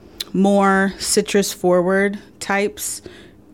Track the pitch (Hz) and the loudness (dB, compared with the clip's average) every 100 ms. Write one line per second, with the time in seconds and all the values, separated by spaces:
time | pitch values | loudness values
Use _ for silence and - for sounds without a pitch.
0 | - - - 180 196 202 196 190 196 - | -20 -16 -6 0 2 4 4 2 0 -2
1 | - - 196 202 190 - 180 180 175 190 | -4 -2 0 0 -2 -2 2 2 2 0
2 | 202 202 - - - 196 202 208 - - | 0 -4 -14 -12 -4 -2 -2 -6 -10 -12
3 | - - - - - | -16 -20 -20 -20 -20